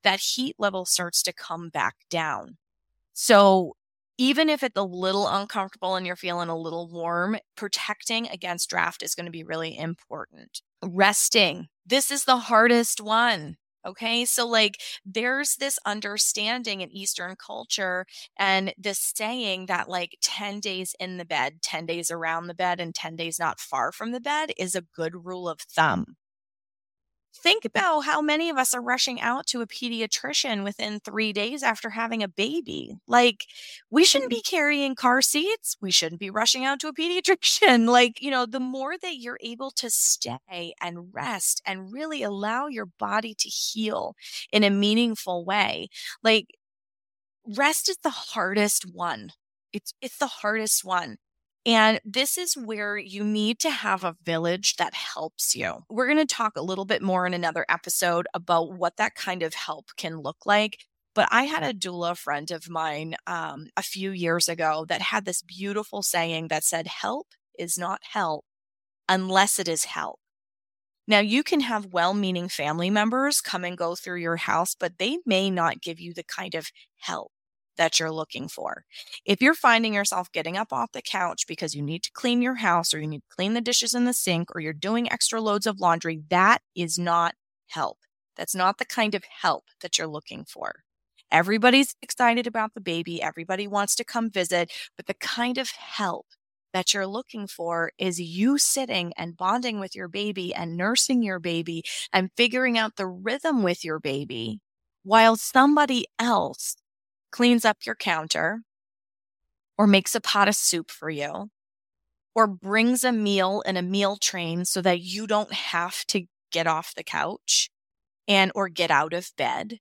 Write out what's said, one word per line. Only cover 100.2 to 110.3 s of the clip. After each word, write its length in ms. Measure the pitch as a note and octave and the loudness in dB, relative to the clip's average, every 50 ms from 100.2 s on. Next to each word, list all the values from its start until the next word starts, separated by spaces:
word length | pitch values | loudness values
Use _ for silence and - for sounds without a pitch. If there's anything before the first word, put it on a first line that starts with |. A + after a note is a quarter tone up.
| G#3 G#3 G3+ F#3+ F3+ F3+ - | -4 -4 -4 -4 -6 -6 -6
and 240 | - F3 E3 E3 | -6 -6 -6 -2
nursing 460 | E3+ F3+ G#3 A#3+ B3 - - C4 B3 A3+ | 0 0 2 2 2 2 2 2 2 2
your 160 | G3+ F#3 F3+ | 0 -2 -4
baby 420 | E3 F3 E3+ E3 E3 E3+ E3+ E3 - - - - - - - | -4 -2 -2 -2 -4 -4 -6 -8 -8 -8 -8 -8 -8 0 0
and 160 | F#3+ F#3 F#3 _ | 0 0 0 _
figuring 400 | - A#3+ A#3+ A#3 B3+ C4 B3+ A#3 | 2 2 2 2 0 0 2 2
out 180 | A3+ A3 G#3+ _ | 0 0 -2 _
the 120 | - G3 | -6 -8
rhythm 560 | F#3 F3+ F3+ F#3+ A3+ B3 C#4 - D#4+ D4 B3 G3+ | -8 -8 -6 -4 -4 -4 -2 0 0 2 2 2
with 200 | F3+ F3 - - | 2 0 -2 -4
your 160 | E3 D#3 D#3+ | -6 -6 -4
baby 600 | - D3+ C3+ C#3 D3 - C3 A#2 A#2 A2+ G#2+ G#2 _ _ _ _ _ _ _ _ _ | -4 -4 -4 -4 -6 -6 -8 -6 -6 -6 -6 -8 _ _ _ _ _ _ _ _ _
while 320 | F#3+ G#3 A3+ A3+ A3+ A3+ | 4 6 8 8 8 6
somebody 720 | G#3+ - - - B3+ C4+ C#4+ D4 D4+ D4 C#4+ C4 A3 - - _ - | 4 -2 2 6 6 8 8 8 6 4 2 2 -2 -2 -4 _ -2
else 560 | A3+ A#3+ A3+ F#3+ F3 - - - - - - _ _ _ _ _ _ _ _ _ _ _ | 0 2 2 2 0 -2 -6 -8 -8 -8 -8 _ _ _ _ _ _ _ _ _ _ _
cleans 320 | - - A#3+ A#3+ A#3+ A#3 - | 0 4 6 6 6 6 6
up 140 | A3 G#3 _ - | 4 2 _ -6
your 100 | - A#3 | -8 -8
counter 640 | _ - - E3+ D#3+ D#3 D#3+ - D#3 D#3+ E3 G#3 A#3 A3+ _ _ _ _ _ _ _ _ _ _ _ _ _ _ _ _ _ _ _ _ _ _ | _ 0 0 0 0 0 -2 0 0 0 0 0 -2 -8 _ _ _ _ _ _ _ _ _ _ _ _ _ _ _ _ _ _ _ _ _ _
or 100 | - G#3 | 4 6
makes 260 | G3+ G3+ G3 F#3 - - | 8 8 6 4 2 -4
a 40 | A3+ | -2
pot 280 | - - | -2 0